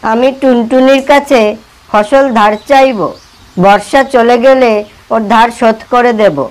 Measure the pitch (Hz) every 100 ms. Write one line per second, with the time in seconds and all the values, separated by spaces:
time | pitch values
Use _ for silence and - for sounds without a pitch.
0 | 220 226 254 262 269 240 226 262 262 269
1 | 269 285 277 262 208 220 - _ _ 214
2 | 208 269 277 226 208 208 - 269 269 220
3 | 151 - - _ - - 190 202 202 277
4 | 269 254 233 240 254 262 247 214 208 -
5 | _ 226 208 226 233 226 233 220 - 247
6 | 240 220 208 143 117